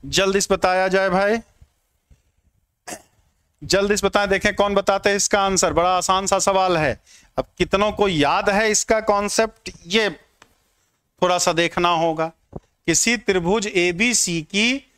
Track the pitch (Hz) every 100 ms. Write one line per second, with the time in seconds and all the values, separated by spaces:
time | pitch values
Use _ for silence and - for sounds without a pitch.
0 | 139 143 196 196 - 190 190 185 190 190
1 | 190 180 202 226 - _ - _ _ _
2 | _ _ _ _ _ _ _ _ - -
3 | _ _ _ _ _ _ 147 190 202 202
4 | 196 202 202 190 202 196 202 196 190 196
5 | 208 202 - 208 196 190 180 151 175 185
6 | 175 190 196 196 190 190 185 170 151 113
7 | _ - _ - 135 _ 175 196 214 208
8 | 202 165 143 175 208 196 220 208 - 220
9 | 214 202 208 - 226 _ - - 170 202
10 | 208 151 _ _ _ _ _ _ _ _
11 | _ _ 180 180 180 165 165 - 175 170
12 | 165 160 160 - _ - _ _ - 160
13 | - 240 - 185 170 220 208 185 175 175
14 | 233 226 - 170 160 196 226 269 _